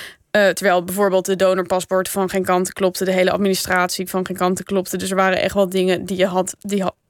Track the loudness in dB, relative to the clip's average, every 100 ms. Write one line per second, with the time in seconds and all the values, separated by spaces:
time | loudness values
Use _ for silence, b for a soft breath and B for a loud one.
0 | B B _ 4 4 4 2 2 0 0
1 | 2 2 0 2 2 2 0 -2 0 -2
2 | 0 -2 -2 0 0 0 0 -2 -2 0
3 | 0 2 2 2 0 0 0 0 0 -4
4 | -4 -4 -4 -2 -2 -2 -2 -4 -4 -6
5 | -2 0 2 2 0 0 0 2 0 0
6 | -2 0 0 0 -2 -6 -6 -4 -4 -6
7 | _